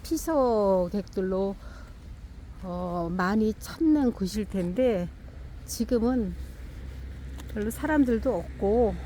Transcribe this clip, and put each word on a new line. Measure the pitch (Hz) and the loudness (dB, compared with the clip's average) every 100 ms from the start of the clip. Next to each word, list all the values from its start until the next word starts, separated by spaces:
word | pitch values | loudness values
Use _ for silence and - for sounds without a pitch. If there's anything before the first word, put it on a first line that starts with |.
피서객들로, | - 320 - 311 262 220 202 190 180 202 185 - 190 190 196 196 - - - - - - - - - - | -2 -4 0 2 4 4 4 4 2 -2 -4 -2 0 0 -2 -4 -12 -16 -16 -16 -16 -14 -14 -16 -16 -12
어, | 190 175 180 175 170 | -8 -4 -2 -2 -2
많이 | 185 185 220 214 214 | 0 2 4 4 0
찾는 | - - 320 302 254 | -8 0 4 6 4
곳일 | 233 185 208 202 | 2 -2 -2 -2
텐데 | 190 175 185 254 202 175 - - - - - - | 0 0 2 4 4 0 -6 -14 -14 -12 -12 -10
지금은 | - 233 240 233 254 202 175 - - - - - - - - - - - | -4 0 2 4 2 0 -4 -10 -12 -12 -12 -12 -10 -12 -12 -12 -12 -8
별로 | 220 208 | -4 -4
사람들도 | - 302 311 254 226 254 196 | -4 2 4 6 4 2 0
없고 | 170 - 196 226 226 175 | -2 -2 2 4 4 2